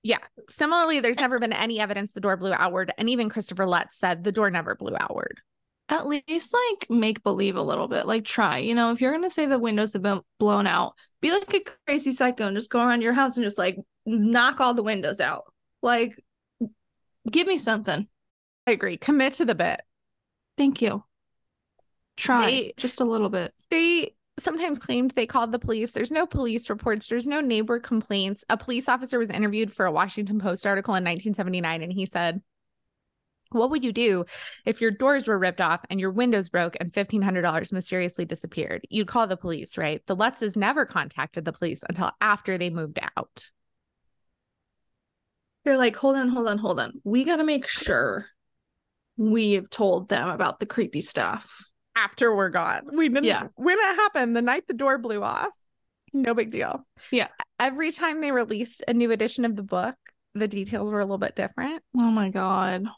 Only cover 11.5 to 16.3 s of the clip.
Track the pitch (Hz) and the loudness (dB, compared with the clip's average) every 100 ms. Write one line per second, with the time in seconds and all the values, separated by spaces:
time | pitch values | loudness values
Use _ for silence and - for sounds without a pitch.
11.5 | 403 403 - - 277 269 254 254 247 208 | -2 -2 -12 -2 0 0 0 0 0 -2
12.5 | 196 226 240 240 240 233 240 269 247 214 | -2 -2 0 2 2 2 2 2 2 -2
13.5 | 208 185 190 - _ - 220 208 240 254 | 0 -2 -2 -14 _ -2 2 4 4 4
14.5 | 269 254 240 214 202 151 - 127 160 - | 4 2 2 0 -2 -2 0 -2 -2 -10
15.5 | _ _ _ 240 240 233 - _ | _ _ _ 0 2 0 -4 _